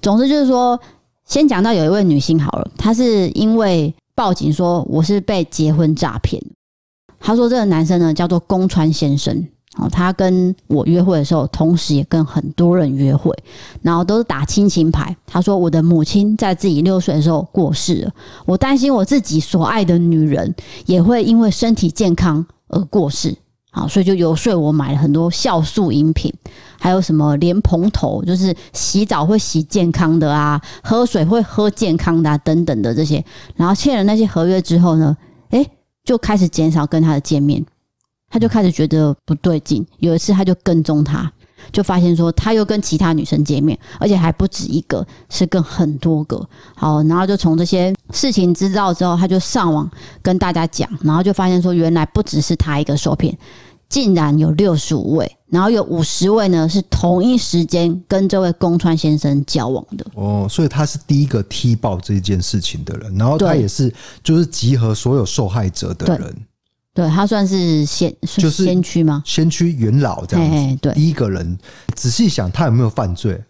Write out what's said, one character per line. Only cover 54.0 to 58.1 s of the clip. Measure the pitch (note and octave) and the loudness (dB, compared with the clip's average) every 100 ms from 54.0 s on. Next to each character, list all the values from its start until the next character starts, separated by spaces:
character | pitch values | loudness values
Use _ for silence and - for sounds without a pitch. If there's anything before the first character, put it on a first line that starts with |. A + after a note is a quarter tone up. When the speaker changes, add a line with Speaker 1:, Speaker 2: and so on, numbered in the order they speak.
| B3 | 2
Speaker 1:
然 | F3+ D3+ D3 | 2 2 2
有 | D#3 | 0
六 | D3+ G3+ | 2 2
十 | D#3+ - C#3+ | 0 -2 -4
五 | G2 | -2
位， | D#3 - _ _ | -2 -4 _ _
然 | E3+ | 0
后 | G3 | 0
有 | A#3 | 0
五 | - E3 | -2 -2
十 | D#3+ - F#3 | -4 -2 0
位 | G#3+ G3+ | 2 2
呢 | E3+ D#3+ | 2 2
是 | F#3 | -2
同 | F3+ - F3 F3+ | -2 -2 0 2
一 | G#3 B3+ | 2 0
时 | - E3+ | 0 -2
间 | E3 F3+ E3+ F3 | 0 0 0 -2
跟 | - | -2